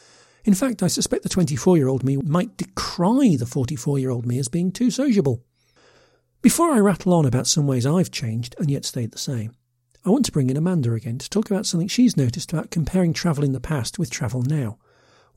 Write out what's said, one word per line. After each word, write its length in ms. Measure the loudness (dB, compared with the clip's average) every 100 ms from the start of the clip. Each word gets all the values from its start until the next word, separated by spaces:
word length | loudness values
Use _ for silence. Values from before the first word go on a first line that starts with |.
| _ _ _ _
In 100 | 2
fact, 300 | 2 2 0
I 40 | 0
suspect 360 | 0 -2 -2
the 60 | -2
twenty-four-year-old 760 | 0 0 2 4 4 4 2
me 140 | 0 0
might 400 | 0 0 -2 -6
decry 800 | -10 -8 -6 0 2 4 4 2
the 80 | 0
forty-four-year-old 800 | -2 -2 -2 -2 -2 0 -2 -2
me 140 | -2
as 100 | -2
being 240 | -2 -2
too 180 | 0 0
sociable. 500 | 2 2 2 2 0 -6 _ _ _ _ _ _ _ _ _
Before 300 | 2 4 4
I 80 | 4
rattle 340 | 4 2 2
on 120 | 2 4
about 220 | 2 0
some 180 | 0 0
ways 200 | 0 2
I've 260 | 2 0
changed 440 | -2 -6 -6 -6 -4
and 100 | -4
yet 140 | -2
stayed 300 | -6 -6 -8
the 40 | -8
same, 360 | -8 -6 -8 -12 _ _ _ _
I 60 | 0
want 160 | 0 2
to 60 |
bring 180 | 0 0
in 80 | 0
Amanda 360 | 0 0 0
again 260 | -2 -4 -8
to 100 | -6
talk 220 | -4 -2
about 160 | -2 -2
something 200 | -2 -2
she's 300 | 2 2 4
noticed 340 | 0 -2 -4
about 200 | -6 -4
comparing 420 | -4 -2 0 0
travel 300 | 0 -2 0
in 80 | 0
the 80 | -2
past 400 | -4 -4 -4 -4
with 100 | -6
travel 320 | -4 -4 -2
now. 380 | -2 -2 -4 -8 _ _ _ _ _